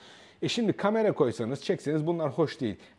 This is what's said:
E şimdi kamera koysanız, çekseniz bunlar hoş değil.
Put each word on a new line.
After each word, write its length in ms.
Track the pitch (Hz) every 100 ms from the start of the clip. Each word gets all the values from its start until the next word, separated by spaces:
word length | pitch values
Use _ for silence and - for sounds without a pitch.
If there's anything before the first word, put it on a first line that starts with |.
| - - - -
E 60 | 156
şimdi 240 | - 220
kamera 400 | - 196 220 214
koysanız, 500 | - 135 - 113 135
çekseniz 440 | - 135 139 156 151
bunlar 240 | 170 151
hoş 300 | 131 151 -
değil. 160 | 120 95 -